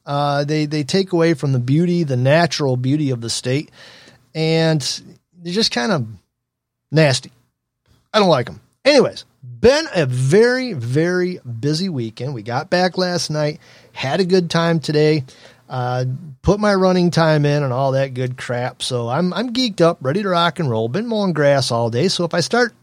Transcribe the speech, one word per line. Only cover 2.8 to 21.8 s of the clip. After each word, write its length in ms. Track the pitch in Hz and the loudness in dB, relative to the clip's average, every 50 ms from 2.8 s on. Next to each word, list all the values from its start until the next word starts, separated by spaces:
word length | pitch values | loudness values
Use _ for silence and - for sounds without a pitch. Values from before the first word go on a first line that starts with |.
| 123 131 139 156 151 135 | 0 -2 0 0 0 -2
of 100 | 127 117 | -4 -4
the 100 | 117 113 | -6 -6
state, 400 | - - - 123 131 143 156 - _ - - - - - - - - _ _ _ - | -8 -6 -4 -4 -4 -4 -4 -8 _ -20 -20 -20 -20 -20 -20 -20 -20 _ _ _ -6
and 480 | 156 160 160 160 160 160 165 156 151 127 - - - - - - _ _ _ _ 175 | -4 -2 0 2 2 2 2 2 0 -2 -4 -8 -8 -12 -18 -20 _ _ _ _ -14
they're 120 | 170 175 175 | -10 -6 -2
just 180 | 214 226 - | -2 -2 -2
kind 220 | - 247 240 233 190 | -2 -2 -2 -2 -2
of 140 | 151 117 107 110 90 _ _ _ _ _ _ _ _ _ _ _ _ _ _ | -2 -2 -6 -10 -16 _ _ _ _ _ _ _ _ _ _ _ _ _ _
nasty. 400 | 139 156 160 143 131 - - - - _ _ _ _ _ _ _ _ _ _ _ _ _ _ _ - | 2 4 4 4 2 0 -4 -10 -18 _ _ _ _ _ _ _ _ _ _ _ _ _ _ _ 0
I 60 | 214 | 2
don't 100 | 202 180 | 4 4
like 220 | 156 131 123 - | 4 2 2 -2
'em. 100 | 165 - - _ _ _ - | -10 -14 -20 _ _ _ 2
Anyways, 400 | 262 302 269 190 123 - - - _ _ _ - | 4 6 6 4 2 -2 -8 -16 _ _ _ -20
been 440 | - - 117 - 233 277 302 320 294 - | -20 -6 2 4 4 4 4 0 -2 -2
a 100 | 180 151 | 0 0
very, 680 | 131 127 127 131 135 156 208 233 240 247 254 254 247 202 | 0 0 -2 0 2 4 4 4 4 2 0 -2 -4 -6
very 640 | 131 113 120 127 151 165 175 180 180 180 180 180 - | -8 -6 -2 0 0 0 0 0 0 -2 -2 -4 -8
busy 500 | - 123 117 113 113 143 156 156 190 196 | -10 -12 -10 -6 -4 -2 -2 -2 -2 -4
weekend. 460 | 165 131 113 113 107 - 120 139 147 | -4 -4 -6 -6 -8 -8 -8 -8 -8
We 80 | 117 101 | -8 -8
got 260 | 117 117 135 160 - | -6 -6 -6 -2 0
back 300 | - 180 180 185 170 185 | 0 2 2 0 0 -2
last 320 | 180 180 175 170 - - | -2 -2 -2 -4 -4 -4
night, 300 | 151 151 151 151 151 - - - - - - _ - | -2 -2 -2 -2 -4 -6 -12 -20 -20 -20 -20 _ -12
had 260 | - - 131 143 175 | -8 -4 -2 0 0
a 60 | 196 | 0
good 260 | 170 190 185 175 160 | 2 2 2 2 2
time 300 | - 170 165 170 165 165 | 0 2 2 2 2 0
today, 420 | - - 151 151 151 151 156 156 131 - - - - - - _ _ - | 0 0 2 2 4 4 2 2 -2 -6 -14 -20 -20 -20 -20 _ _ -10
uh, 360 | - 127 123 123 123 127 127 127 131 151 180 156 131 - - | -6 -6 -4 -2 -2 -2 -2 -4 -6 -8 -10 -14 -18 -2 0
put 160 | - 196 208 | 0 2 2
my 160 | 214 208 202 | 2 2 2
running 380 | 190 190 185 180 180 175 175 - | 4 4 4 4 4 2 2 2
time 340 | 165 165 156 156 151 147 | 2 2 4 4 4 2
in 160 | 143 143 147 147 | 2 2 0 0
and 100 | 131 120 | 0 0
all 200 | 127 139 135 131 | 0 0 0 0
that 200 | 135 135 135 127 | 0 -2 -2 -2
good 240 | 123 127 127 123 | -4 -4 -4 -6
crap. 460 | 127 - - 123 123 123 123 113 - - | -8 -8 -6 -6 -4 -4 -6 -6 -8 -8
So 260 | - 127 120 120 117 | -6 -4 -4 -4 -2
I'm, 240 | 123 151 180 180 175 | -2 -2 -2 -2 -2
I'm 200 | 180 233 262 220 | -4 -6 -4 -4
geeked 280 | 254 262 240 185 - | -4 -4 -4 0 2
up, 180 | 165 165 175 - | 2 2 2 0
ready 240 | - 131 147 202 214 | -2 -4 -2 -2 -2
to 40 | 196 | 0
rock 300 | 180 170 170 175 160 - | 0 0 0 0 0 -2
and 100 | 170 131 | -2 -2
roll. 200 | 113 110 110 117 | -2 -2 -2 -2
Been 180 | 120 190 226 | -4 -4 -4
mowing 260 | 240 226 214 202 190 165 | -4 -4 -2 -2 -2 0
grass 380 | 151 147 143 143 139 127 - | 2 2 4 4 2 2 0
all 200 | 127 117 | -2 -2